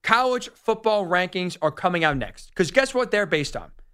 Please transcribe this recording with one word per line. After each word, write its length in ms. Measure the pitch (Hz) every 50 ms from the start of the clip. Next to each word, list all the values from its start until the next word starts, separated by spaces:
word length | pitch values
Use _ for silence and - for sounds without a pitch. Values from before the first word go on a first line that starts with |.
college 460 | - - 214 233 254 262 254 247 247 -
football 540 | - _ _ - 220 220 220 226 214 208 196
rankings 520 | 165 175 180 180 180 - 185 180 180 156 -
are 100 | - 151
coming 340 | 147 - - 185 180 175 160
out 100 | 156 143
next. 400 | 135 117 101 - - - - _
'Cause 160 | - 185 143
guess 220 | - 269 269 262 -
what 180 | 247 254 -
they're 140 | - 208 208
based 320 | 160 156 156 143 - - 120
on? 140 | 123 123 - - - -